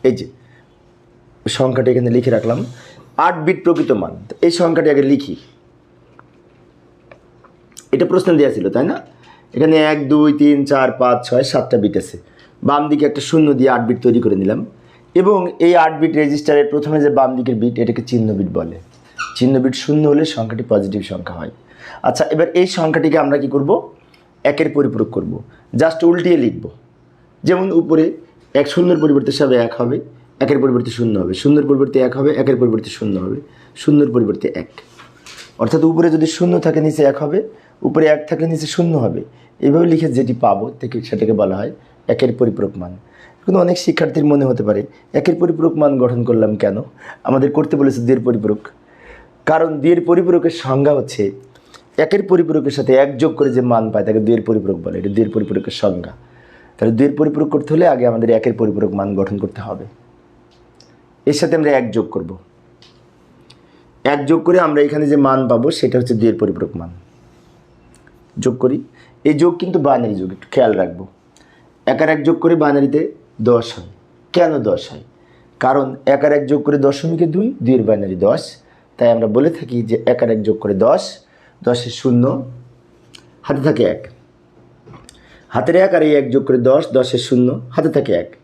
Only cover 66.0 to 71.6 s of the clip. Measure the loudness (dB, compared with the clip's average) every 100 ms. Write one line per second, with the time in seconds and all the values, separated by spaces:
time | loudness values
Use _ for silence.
66 | 0 2 2 2 -2 -2 -6 -8 -14 -18
67 | _ _ _ _ _ _ _ _ _ _
68 | _ _ _ -4 -4 0 -2 -2 -8 _
69 | -20 _ -2 2 2 0 -4 -2 0 0
70 | 0 -4 -8 -10 -4 0 2 2 -2 -6
71 | -18 _ _ _ _ _